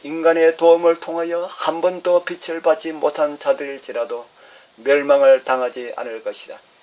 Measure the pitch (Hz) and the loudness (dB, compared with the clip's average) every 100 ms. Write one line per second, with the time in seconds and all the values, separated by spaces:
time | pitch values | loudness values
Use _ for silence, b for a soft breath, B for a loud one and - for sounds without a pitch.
0 | 143 165 160 165 160 160 165 170 170 165 | -10 0 0 4 2 4 4 6 4 0
1 | - 165 170 170 185 - 156 165 175 180 | -4 -6 -6 -6 -8 -6 -6 0 -2 -2
2 | 180 175 175 175 - 165 165 160 160 156 | 0 0 0 -10 -10 -2 0 0 -2 -4
3 | 143 151 147 143 143 135 143 139 - 120 | -4 -2 -4 -2 -2 -2 -4 -12 -10 -8
4 | 117 120 - b b b b _ 120 143 | -6 -8 -12 b b b b _ 0 0
5 | 143 139 135 131 - 127 123 127 120 - | 4 4 6 4 2 -2 -4 -8 -12 -10
6 | 120 113 104 101 - - _ _ | -10 -10 -10 -12 -18 -20 _ _